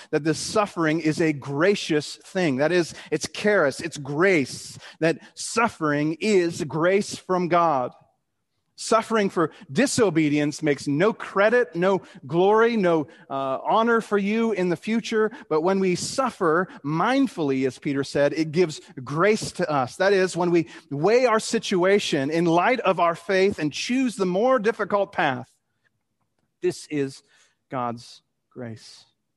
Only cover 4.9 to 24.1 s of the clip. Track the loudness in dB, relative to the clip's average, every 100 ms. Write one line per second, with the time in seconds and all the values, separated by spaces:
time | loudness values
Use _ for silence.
4.9 | -2 -2 -2 -8 -14 -6 0 0 0 -2
5.9 | 0 -2 -2 2 2 2 -4 -6 -2 2
6.9 | 2 0 -8 -4 -2 2 2 2 0 -2
7.9 | -8 _ _ _ _ _ _ _ -14 0
8.9 | 0 2 0 0 0 -2 -4 -4 0 2
9.9 | 2 2 2 2 2 0 0 0 0 0
10.9 | 2 2 0 -4 2 4 4 0 0 0
11.9 | 0 -4 -18 -4 2 4 4 4 2 2
12.9 | 0 -2 -10 -10 -6 -4 -4 0 2 2
13.9 | 2 0 -2 0 0 0 0 -2 -2 -2
14.9 | -4 -2 0 0 -4 -4 0 0 0 0
15.9 | -2 -4 -4 -4 -2 0 2 -2 -6 -4
16.9 | -2 0 0 0 -2 -2 0 -2 -4 -4
17.9 | -4 -2 0 0 0 -2 0 0 -2 -16
18.9 | -16 -6 0 2 2 -2 -6 -2 0 -2
19.9 | 0 2 2 2 0 2 2 0 -8 -10
20.9 | -2 2 4 4 2 0 -4 0 2 4
21.9 | 2 2 -2 0 0 2 4 2 2 0
22.9 | 2 2 0 -2 2 2 0 -4 -4 -4
23.9 | -2 -2